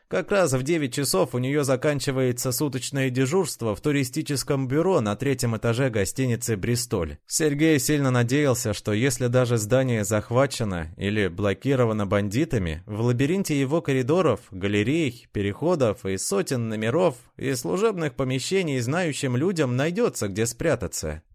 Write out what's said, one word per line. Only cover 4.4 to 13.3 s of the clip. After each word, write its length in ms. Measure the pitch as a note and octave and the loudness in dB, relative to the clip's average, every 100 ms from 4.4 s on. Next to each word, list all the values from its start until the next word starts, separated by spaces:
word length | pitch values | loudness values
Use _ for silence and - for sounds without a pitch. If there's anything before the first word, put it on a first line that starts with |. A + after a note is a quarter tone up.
| - C#3 C3 | -2 -2 0
бюро 340 | C#3+ F3 F3 | 0 2 2
на 140 | G#2 | 2
третьем 420 | G#2 C3+ B2+ B2 A2 | 0 -2 0 0 0
этаже 320 | A#2 A#2 C3+ | 0 0 0
гостиницы 680 | A2 F#2+ - B2+ A2 - G#2 | 0 -2 -2 -2 -2 -2 -2
«Бристоль». 640 | G#2+ A#2+ - G#2 D#2+ C#2 - | 0 -2 -2 -2 -4 -6 -6
Сергей 500 | - D#3 C#3+ D#3+ D3+ | 0 0 2 4 4
сильно 320 | - D3+ C#3 | 2 2 2
надеялся, 640 | B2 A#2+ C#3 C#3+ A#2 A2 | 2 2 2 2 2 0
что 180 | G#2 - | -4 -2
если 360 | G#2+ C#3 C3 B2 | 0 0 0 0
даже 280 | B2+ B2 A#2+ | 2 2 0
здание 460 | G#2 B2+ C3 A2+ | 2 2 2 0
захвачено 920 | G2+ G#2+ - A#2+ C3+ - G#2+ F2+ D#2+ - | 0 0 0 0 2 0 -4 -4 -6 -4
или 320 | G2 G#2+ F#2+ | -2 0 0
блокировано 800 | E2+ G2+ G2 C3 C3+ A#2 A2 G2+ | 0 0 0 0 2 2 2 0
бандитами, 760 | G2+ G2+ G#2+ D#3+ A#2+ E2+ D#2 F2+ | 0 0 -2 0 0 -2 -6 -8
в 160 | G#2+ | -2
лабиринте 560 | A#2+ B2 C#3 | 0 2 2